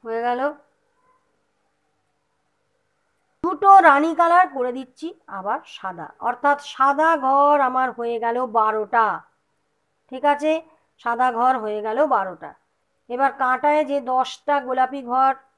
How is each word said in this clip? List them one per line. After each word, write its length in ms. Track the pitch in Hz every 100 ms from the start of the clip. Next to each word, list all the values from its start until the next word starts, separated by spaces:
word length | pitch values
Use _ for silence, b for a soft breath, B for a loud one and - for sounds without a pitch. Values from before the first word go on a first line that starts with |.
| 233
হয়ে 140 | 226 233
গেল। 140 | 247 277 294 _ _ _ _ _ _ _ _ _ _ _ _ _ _ _ _ _ _ _ _ _ _ _ _ _ _ _ _
দুটো 280 | 339 320 392 392 339
রানী 240 | 285 320 320
কালার 260 | 339 349 359 269
করে 160 | 247 247
দিচ্ছি 300 | 254 _ 320 - _ 196
আবার 220 | 190 233 - -
সাদা, 300 | 190 175 156 - 226
অর্থাৎ 280 | 240 285 285 -
সাদা 360 | - 269 277 320 320
ঘর 380 | 262 277 285 294 262
আমার 200 | 254 262 233
হয়ে 200 | 233 233
গেল 180 | 233 240 254 220
বারোটা। 500 | 214 214 208 240 214 165 - _ _ _ _ _ _ _ _
ঠিক 140 | 254 294
আছে, 180 | 294 302 320 320 b b b
সাদা 240 | 240 233 254 226
ঘর 140 | 254 254
হয়ে 160 | 220 214 214
গেল 100 | 220 302 240
বারোটা। 360 | 190 170 156 - _ _ _ _ _
এবার 220 | 247 269 262
কাঁটায় 420 | 254 254 294 302 285
যে 60 | 277 247
দশটা 420 | 254 254 - - 285
গোলাপি 420 | 254 262 254 277 247
ঘর 200 | 254 269 269 _